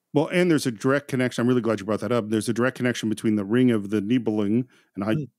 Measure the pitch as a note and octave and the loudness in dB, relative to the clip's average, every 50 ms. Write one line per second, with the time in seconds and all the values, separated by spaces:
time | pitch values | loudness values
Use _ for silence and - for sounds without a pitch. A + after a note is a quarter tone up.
0 | _ _ - C#3+ D#3+ - F3+ F3 F3+ F3 D#3 C3+ - C3+ A2+ G2 - C3 C#3 C#3+ | _ _ -2 0 0 2 2 2 4 4 4 2 2 -2 -6 -2 0 0 0 0
1 | - - C3+ B2+ B2+ A#2+ - - A#2 B2 B2+ B2 A2 A2+ G#2+ G2 F#2+ G#2+ G#2 G2 | -2 -4 -2 -2 -2 -2 0 0 2 2 2 2 2 0 -2 -2 -2 -2 -4 -2
2 | G#2+ G#2 A#2+ A#2 G#2 G#2+ A2+ G#2+ G2+ A#2+ G#2+ A2+ B2 B2+ B2 - B2 B2 A2+ - | -2 0 -2 -2 0 0 -2 -2 0 0 0 0 0 -2 0 0 -2 -2 -2 -2
3 | - A2 G#2+ - - A2+ G#2+ G#2 F#2+ G2 A2+ B2+ B2+ B2 A2+ G#2+ G2+ G2 G#2+ G#2 | -2 -4 -4 -2 0 0 0 0 0 0 2 4 4 4 2 2 -2 -2 -2 -2
4 | G2 G#2 B2+ B2+ A2 A2+ G#2+ G#2+ G#2 G2+ A2 B2 B2+ - _ _ _ _ - F#2+ | 0 0 0 0 0 0 0 0 0 2 0 0 -2 -4 _ _ _ _ -8 -6
5 | G2+ G#2+ A2 D#3 C#3 - _ | -4 -2 -2 -4 -4 -8 _